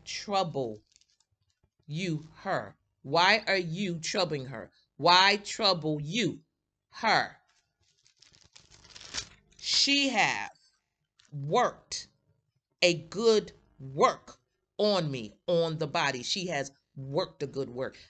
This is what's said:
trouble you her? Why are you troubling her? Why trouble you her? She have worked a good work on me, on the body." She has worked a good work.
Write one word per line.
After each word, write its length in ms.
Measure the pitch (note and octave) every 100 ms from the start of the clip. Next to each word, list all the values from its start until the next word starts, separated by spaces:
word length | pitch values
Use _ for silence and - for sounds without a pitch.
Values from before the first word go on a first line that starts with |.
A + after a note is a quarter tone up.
trouble 760 | - - - G3 F3 C#3 A#2 G#2+ _ _ _ _ _ _ _ _ _ _ -
you 400 | D3+ F#3 D3+ D#3 -
her? 360 | G3 D3+ G2+ - _ _
Why 420 | C3 E3 F#3 A3 -
are 100 | G3
you 440 | E3+ E3+ G3 E3
troubling 460 | D#3+ G3+ E3+ D3 B2+
her? 260 | A#2 - _ _ -
Why 400 | D#3 F3+ G3 G#3
trouble 560 | G3+ - G#3 F3 D#3 D3+
you 400 | D3 A3 F3 - _ _ _ _ _
her? 460 | - A3 D#3+ G#2+ - _ _ _ _ _ _ _ _ _ _ _ - _ - - - - - - - _ _
She 500 | - - C#4 C#4+ C4+
have 420 | A3 D3+ G#2+ G2+ - _ _ _ _ _ _ _
worked 800 | C#3+ C#3+ A3 G#3 - - - - _ _ _ _ _ _ -
a 140 | F3
good 580 | E3 D#3+ F#3 A3+ G#3+ E3 - _ _
work 600 | C3+ C#3+ A#3 D#3+ - - _ _ _ -
on 320 | G#3 F#3+ D#3
me, 240 | C3 G#2+ - -
on 320 | F3 E3 D#3
the 80 | D3+
body." 360 | E3+ C#3+ B2+
She 240 | - G3 F3+
has 260 | D3 C#3 _ _ C3+
worked 460 | C3+ D3 F#3 -
a 40 | C#3+
good 220 | C3+ B2
work. 300 | A#2+ B2 -